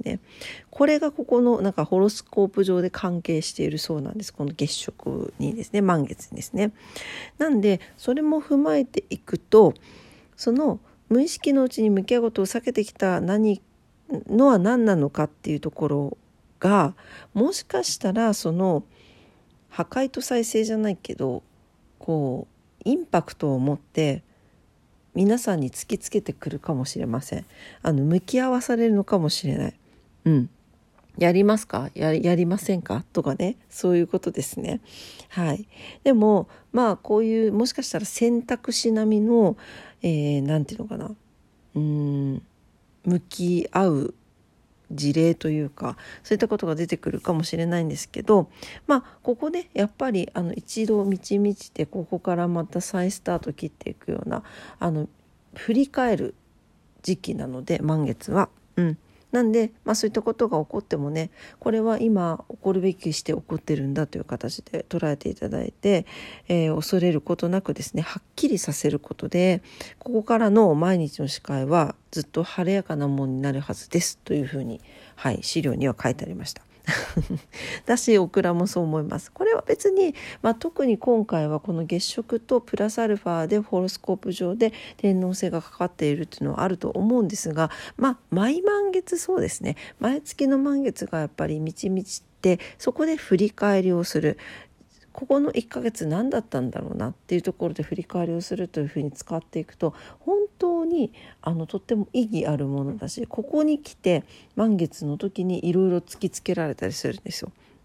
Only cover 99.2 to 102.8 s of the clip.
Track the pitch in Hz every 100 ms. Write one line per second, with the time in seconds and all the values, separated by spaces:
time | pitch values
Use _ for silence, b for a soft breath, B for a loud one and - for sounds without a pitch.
99.2 | - 165 - 165 156 - 165 - B B
100.2 | - 403 403 - 359 339 330 339 233 B
101.2 | B B - 170 160 196 - 220 190 247
102.2 | 220 165 - 143 139 139